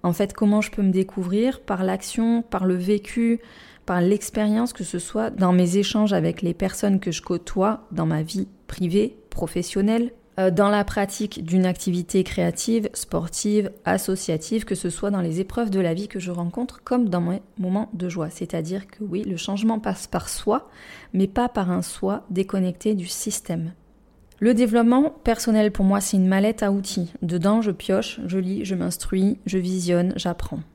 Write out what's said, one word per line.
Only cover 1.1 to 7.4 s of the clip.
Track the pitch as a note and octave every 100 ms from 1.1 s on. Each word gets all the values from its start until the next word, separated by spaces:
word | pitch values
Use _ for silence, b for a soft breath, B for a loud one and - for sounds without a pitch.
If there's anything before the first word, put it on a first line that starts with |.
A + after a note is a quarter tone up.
| - F3 G3+ B3 C4+
Par | - F#3
l'action, | F#3 F#3+ - - A3+ A#3
par | A#3 F#3+ F#3
le |
vécu, | F3+ F3+ G#3 G3+ - A#3 A#3 B B B B -
par | F3+
l'expérience, | F3 G#3 - A3+ G#3+ G#3+ A#3+
que | -
ce | F3+ F3
soit | - G#3+ A3+
dans | - F#3
mes | F3+ F3 G3
échanges | G3+ G#3+ G#3+
avec | F#3 E3 E3+
les | E3+
personnes | - F#3+ - G#3 G3
que | F#3+
je | D#3+
côtoie, | - F3